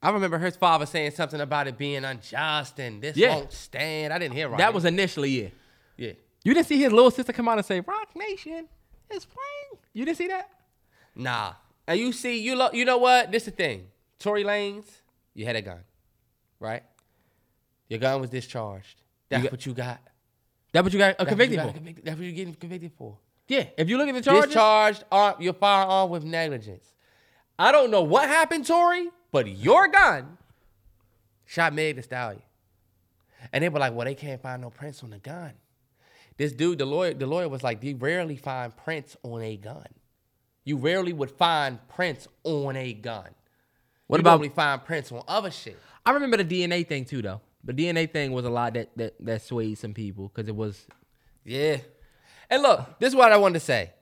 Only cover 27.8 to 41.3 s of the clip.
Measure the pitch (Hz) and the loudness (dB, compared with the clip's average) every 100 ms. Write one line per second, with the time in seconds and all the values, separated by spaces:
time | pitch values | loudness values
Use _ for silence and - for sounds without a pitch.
27.8 | 254 214 160 196 285 311 320 330 254 339 | 6 4 4 4 4 4 2 0 2 4
28.8 | 349 349 349 - _ 143 110 98 120 285 | 4 2 -4 -10 _ -2 -2 -2 6 6
29.8 | 392 392 359 160 131 170 _ _ _ _ | 8 6 6 4 -4 -20 _ _ _ _
30.8 | _ _ _ _ _ _ _ - 165 147 | _ _ _ _ _ _ _ -2 -2 0
31.8 | 156 139 - 127 120 98 _ _ _ _ | -4 -4 -10 -8 -8 -10 _ _ _ _
32.8 | _ _ _ _ _ _ 123 139 170 151 | _ _ _ _ _ _ -8 -4 -2 0
33.8 | 135 117 120 135 147 127 131 127 123 - | -2 -2 -6 -8 -12 -12 -12 -12 -14 -14
34.8 | 147 139 127 104 113 165 165 113 _ _ | -16 -16 -18 -18 -16 -16 -16 -20 _ _
35.8 | _ _ _ _ _ _ 147 123 165 170 | _ _ _ _ _ _ -6 -2 -2 0
36.8 | 139 147 180 143 135 160 175 135 123 113 | -2 0 -2 -2 -4 -4 -4 -4 -6 -6
37.8 | 127 135 131 175 165 139 143 131 120 - | -8 -6 -4 -2 -4 -8 -8 -8 -10 -12
38.8 | - 160 131 - 127 117 113 107 104 120 | -10 -10 -10 -18 -14 -10 -10 -10 -14 -18
39.8 | - _ _ _ _ _ _ _ - 143 | -20 _ _ _ _ _ _ _ -8 -2
40.8 | 139 180 185 165 131 | 0 0 -2 -4 -6